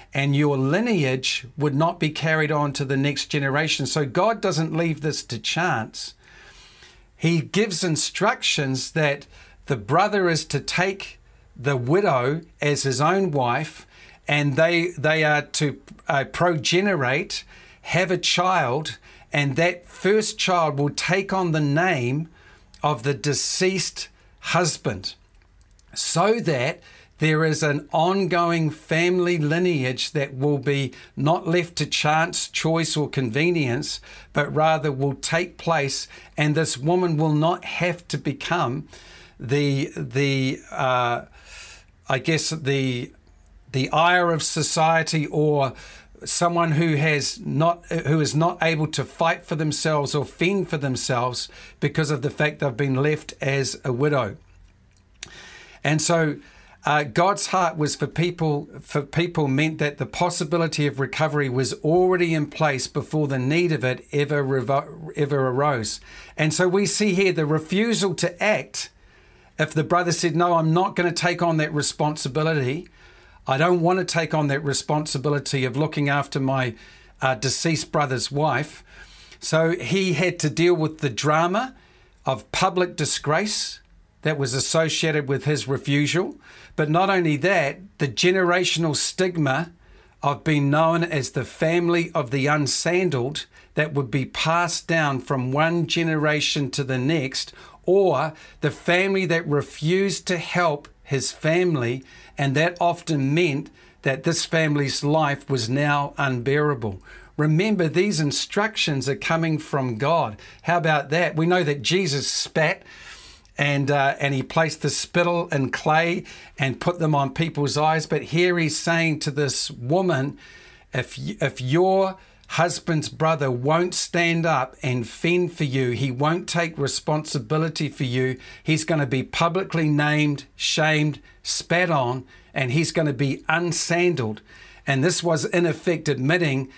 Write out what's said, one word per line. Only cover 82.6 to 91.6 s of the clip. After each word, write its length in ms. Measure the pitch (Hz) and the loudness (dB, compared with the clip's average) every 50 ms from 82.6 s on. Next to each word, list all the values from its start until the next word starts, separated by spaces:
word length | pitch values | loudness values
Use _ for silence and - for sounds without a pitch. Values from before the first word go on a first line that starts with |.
| 185 190 175 180 180 180 - | 0 2 2 2 0 0 -2
disgrace 840 | - 147 - - - - 143 156 175 208 214 - - - - - - - _ - - _ _ _ _ | -2 -2 -2 -2 -2 0 0 0 0 0 -2 -2 -4 -4 -6 -8 -14 -18 _ -20 -20 _ _ _ _
that 160 | - 151 156 139 | -2 -2 -2 0
was 160 | 135 117 123 | -2 -2 -2
associated 760 | 135 127 - - 160 160 156 - - 165 160 151 151 139 131 | -2 -2 0 2 2 2 2 0 0 0 0 0 0 0 0
with 160 | 135 135 - | -2 -2 0
his 240 | 147 151 127 107 131 | 0 0 0 0 -2
refusal. 680 | 135 123 - 139 143 147 147 - - - - - - - - - - - - - - | -4 -2 0 0 2 2 2 2 2 0 0 -2 -6 -12 -18 -20 -20 -20 -20 -8 -4
But 140 | - 156 147 | -2 0 2
not 200 | 156 175 190 196 | 4 4 4 4
only 260 | 196 185 170 156 147 131 | 2 2 2 2 2 2
that, 420 | 156 185 196 170 143 139 - - - - _ - | 2 2 4 4 2 0 -2 -6 -12 -14 _ -4
the 100 | 151 135 | -4 -2
generational 880 | 104 - - 180 185 190 180 175 175 185 180 180 - 156 165 156 139 | 0 2 2 4 4 4 4 4 4 2 2 0 0 0 0 0 0
stigma 760 | - - - - - 185 185 170 165 147 135 131 151 170 - - - - - - - - - _ _ | 0 0 -2 0 0 0 0 0 0 2 2 2 0 -2 -6 -10 -20 -20 -20 -20 -20 -20 -20 _ _
of 220 | - 143 143 104 - | -2 -2 0 0 0
being 260 | 160 151 147 139 139 | 2 2 4 4 4
known 320 | 147 156 165 165 170 165 | 4 4 4 4 2 2
as 280 | 170 170 160 139 120 - | 0 -2 -2 -4 -4 -4
the 140 | - 139 117 | -4 -4 -6
family 640 | - - - | -6 -4 -2